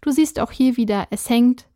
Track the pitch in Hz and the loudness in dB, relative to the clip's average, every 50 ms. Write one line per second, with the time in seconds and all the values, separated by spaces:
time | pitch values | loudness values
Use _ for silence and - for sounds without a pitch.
0 | - 302 262 311 311 - - - 233 - - - 254 262 240 247 226 208 202 202 | -4 -2 0 2 0 0 0 -4 -6 -4 -2 0 0 2 2 0 -2 -2 -2 -4
1 | - - 202 - - - 240 233 240 247 254 - - _ _ | -4 -6 -8 -6 -4 0 2 4 4 2 2 0 -6 _ _